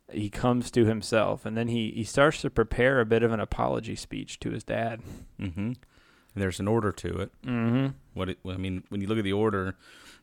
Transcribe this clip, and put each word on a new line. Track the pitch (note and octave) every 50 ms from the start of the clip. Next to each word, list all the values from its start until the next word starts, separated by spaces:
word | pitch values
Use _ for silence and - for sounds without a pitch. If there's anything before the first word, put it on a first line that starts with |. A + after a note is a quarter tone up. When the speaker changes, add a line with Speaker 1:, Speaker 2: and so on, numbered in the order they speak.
| _ -
Speaker 1:
He | - F#2 G#2 G2+
comes | - - - B2 B2 B2 A#2+ -
to | - A#2+ A2+
himself, | G#2+ A2+ G#2+ - - A#2 A2 G#2 G2 G#2 - -
and | G#2+ A2
then | A2+ A#2 A#2
he, | A#2+ A#2 A2 G#2+
he | - A2+ G#2+
starts | - - C#3 C#3+ D#3+ - -
to | - C#3
prepare | - A#2 A2 - - - B2 C3 C#3 B2+
a | A2+
bit | A2 A2+ A2+
of | A#2+ A2+
an | A2+ G#2+
apology | G2 - - - A#2+ B2+ C3 A#2 A2 - -
speech | - - - - G#2+ G#2 - - -
to | - A#2
his | A2 A2 -
dad. | - A2 G#2+ A#2 A2+ A2+ A2 - - - - - - - -
Speaker 2:
Mm-hmm. | G2+ F#2+ D#2+ G2+ G2+ A#2 B2+ - - _ _ _ _ _ _ _ _ _ -
And | G2
there's | G2 F#2 F2 -
an | G2 G#2
order | A2+ A#2 G#2+ G2
to | - - - F2 F2 F2+
it. | G2 - _ _ -
Speaker 1:
Mm-hmm. | C3 B2 A#2 A2+ A#2 A#2+ C3 C3+ C3+ C3+ - _ _ -
Speaker 2:
What | F#2 F#2 F#2
it, | - _ - F#2+
I | F#2
mean, | F#2+ F#2 F#2+ F#2 F#2 - -
when | G2+ G2+
you | G2 G2
look | A2+ A2+
at | G2+
the | G2
order, | G2 G#2 A2 A2 G#2 F#2+ F#2 F#2+ - _ - - - - - - - -